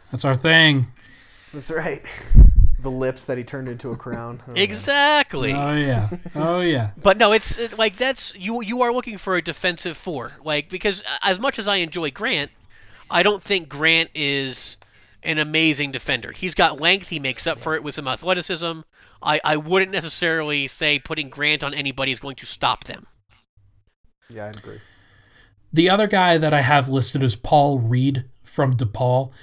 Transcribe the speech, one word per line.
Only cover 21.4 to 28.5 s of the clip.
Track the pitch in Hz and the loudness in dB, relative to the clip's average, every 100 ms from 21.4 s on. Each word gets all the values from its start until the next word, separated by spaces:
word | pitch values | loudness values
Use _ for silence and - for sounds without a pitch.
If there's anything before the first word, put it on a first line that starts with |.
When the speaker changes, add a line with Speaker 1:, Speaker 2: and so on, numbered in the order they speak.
| 147 151 | -2 -2
Speaker 3:
on | 143 147 | -4 -6
anybody | 139 131 135 | -6 -4 -4
is | 123 | -4
going | 139 135 | -8 -12
to | 127 | -14
stop | - 127 120 - | -4 -2 -2 -8
them. | - - _ _ _ _ _ _ _ _ _ _ _ _ | -18 -20 _ _ _ _ _ _ _ _ _ _ _ _
Speaker 2:
Yeah, | 113 104 | -14 -14
I | |
agree. | 107 107 107 - _ _ _ _ _ _ _ _ | -14 -16 -20 -20 _ _ _ _ _ _ _ _
Speaker 1:
The | 160 170 | 2 4
other | 202 208 | 4 4
guy | 202 180 165 | 4 4 4
that | 156 147 | 4 2
I | |
have | 127 147 131 | 4 4 4
listed | 131 123 143 | 0 0 2
is | 131 - | 0 0
Paul | - 151 143 139 | 2 4 4 2
Reed | 113 127 135 135 - - | 0 2 2 0 -6 -16
from | - | -8